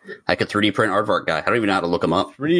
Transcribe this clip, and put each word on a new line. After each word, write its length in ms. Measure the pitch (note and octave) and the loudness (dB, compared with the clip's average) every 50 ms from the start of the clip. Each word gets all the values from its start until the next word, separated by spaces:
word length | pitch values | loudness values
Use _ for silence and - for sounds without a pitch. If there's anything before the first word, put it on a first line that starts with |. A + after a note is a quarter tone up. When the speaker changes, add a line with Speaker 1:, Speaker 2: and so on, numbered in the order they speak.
| _ - - - _ | _ -18 -18 -8 _
Speaker 1:
I 80 | - F2+ | -2 -2
could 120 | - G#2+ - | -2 -2 -2
three 180 | - G#2 G#2 | 0 0 0
D 40 | G#2+ G2 | 2 2
print 200 | - A2 G#2+ F#2+ | 0 0 0 0
Aardvark 340 | G2+ G#2+ G#2+ F#2+ E2+ - | 0 0 0 -2 -2 0
guy. 120 | - D#2+ D2+ | -2 -2 -2
I 40 | - | 0
don't 140 | - G#2 | 0 0
even 100 | A#2+ A2 G2+ | 0 2 2
know 60 | F#2+ | 0
how 60 | F#2+ | 0
to 60 | E2 | 0
look 180 | E2+ E2+ E2+ - | 0 0 0 0
him 80 | - - | 2 2
up. 220 | F#2+ F#2 - - | 0 0 -2 -6
Speaker 2:
Three 200 | - C3+ D3+ E3+ F3+ | -6 -2 0 0 0